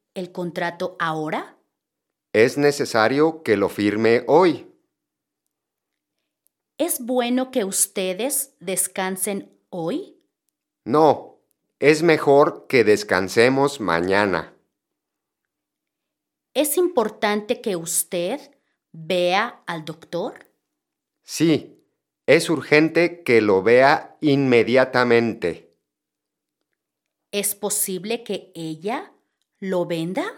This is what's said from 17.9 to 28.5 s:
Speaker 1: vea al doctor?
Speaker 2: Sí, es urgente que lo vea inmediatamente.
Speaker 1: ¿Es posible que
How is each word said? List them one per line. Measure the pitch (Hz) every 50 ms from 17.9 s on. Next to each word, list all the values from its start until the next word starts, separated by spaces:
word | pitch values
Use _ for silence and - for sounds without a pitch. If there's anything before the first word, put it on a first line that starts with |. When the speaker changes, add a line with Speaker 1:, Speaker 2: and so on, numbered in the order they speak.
| - - - - - 175 170 185 247 294 - - _ _ _ _ _ _ _ _
Speaker 1:
vea | - 165 160 156 190 180 175 175 180 196 226 240 - - _
al | - 170 160 156
doctor? | - 160 - - _ - 170 196 285 - - - _ _ _ _ _ _ _ _ _ _ _ _ _ _ _
Speaker 2:
Sí, | _ - - - 151 170 151 120 - - - _ _ _ _ _ _ _ _ _ _
es | - 135 170 165 170
urgente | 165 139 127 - 147 151 156 160 160 160 170 170 170 -
que | - - 120 113
lo | 107 104 98 95
vea | 92 110 120 123 135 139 156 - - - - _
inmediatamente. | - 151 139 139 139 131 123 117 107 101 120 127 127 127 131 127 123 120 117 117 117 113 98 - - 87 78 - - _ _ _ _ _ _ _ _ _ _ _ _ _ _ _ _ _ _ _ _ _ _ _ _ _ _ _ _ _ _ _ _ _
Speaker 1:
¿Es | - 202 196 202 -
posible | - 208 202 190 - - - 185 180 170 214 233 233 233
que | - 196 180 - _